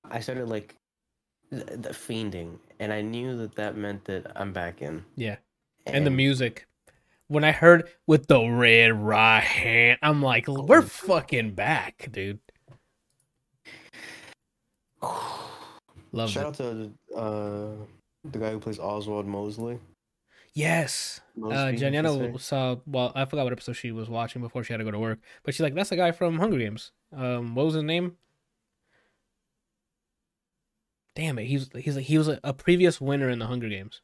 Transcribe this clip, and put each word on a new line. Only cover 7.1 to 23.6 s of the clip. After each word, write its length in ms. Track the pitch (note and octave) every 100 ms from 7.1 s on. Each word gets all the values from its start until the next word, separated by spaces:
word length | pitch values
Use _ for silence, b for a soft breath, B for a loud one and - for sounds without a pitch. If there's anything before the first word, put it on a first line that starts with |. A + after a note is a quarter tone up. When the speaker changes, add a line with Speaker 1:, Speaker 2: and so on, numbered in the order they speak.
| _ _
Speaker 2:
When 140 | D3+
I 80 | D3+
heard 380 | D#3 E3 E3+ E3 B -
"With 220 | D#3 -
the 120 | C3+ A2+
red 440 | A#2+ A#2+ A2+ A2+
right 480 | A2 G#2 G#2+ A2 A2
hand," 560 | - - A#2 A#2 A#2+ B2
I'm 200 | D3+ D3+
like, 260 | C#3 A2+ -
Speaker 1:
Oh, 140 | C#3
Speaker 2:
"We're 180 | C#3 D#4
Speaker 1:
yeah. 40 | -
Speaker 2:
fucking 680 | - F#3+ F3 - B2+ A2
back, 540 | F#2+ G#2+ D3+ G#2+ _ -
dude." 260 | G#2+ G2 G2+ - _ _ - _ _ _ _ _ _ _ _ B B B B B B B - _ _ _ _ _ _
Speaker 1:
<sighs> 0 | B B B B B B B B _ - -
Speaker 2:
Love 180 | A#2 A2+
Speaker 1:
Shout 120 | G2+
Speaker 2:
it. 20 | D3
Speaker 1:
out 80 |
to, 380 | C3+ B2 A2 G#2+ - _ -
uh, 580 | A2 G#2+ G#2 G#2 G#2+ G#2+ G#2+ - _ _ D3+
the 80 | A#2
guy 120 | A2
who 60 | A2
plays 180 | A2+ G#2
Oswald 480 | F#2 G#2 G#2 G#2 G2+
Mosley. 520 | G2+ G#2 G#2+ A#2 A#2+ - _ _ _ _ b b
Speaker 2:
Yes. 680 | D3+ D#3 E3 C#3 - - - _ -
Speaker 1:
Mosby, 180 | A2 C3
Speaker 2:
Uh, 80 | C3+
Speaker 1:
I 40 | A#2
should 40 | C3+
Speaker 2:
Janiana 400 | D3 D#3+ C#3+ B2
Speaker 1:
say. 60 | B2+
Speaker 2:
saw, 380 | - C#3 B2+ B2 -
well, 260 | C3+ B2
I 100 | C3+ C3
forgot 180 | D3
what 80 | B2+
episode 220 | B2